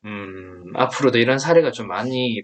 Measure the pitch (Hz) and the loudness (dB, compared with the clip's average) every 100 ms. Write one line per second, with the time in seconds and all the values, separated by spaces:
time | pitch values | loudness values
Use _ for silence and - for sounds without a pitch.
0 | 104 104 98 95 92 90 87 110 127 - | -12 -12 -10 -14 -16 -16 -12 -2 -2 2
1 | 139 117 117 135 147 170 147 120 107 92 | 2 4 2 2 6 6 4 -2 -6 -4
2 | 120 127 127 110 | -2 -2 -2 -4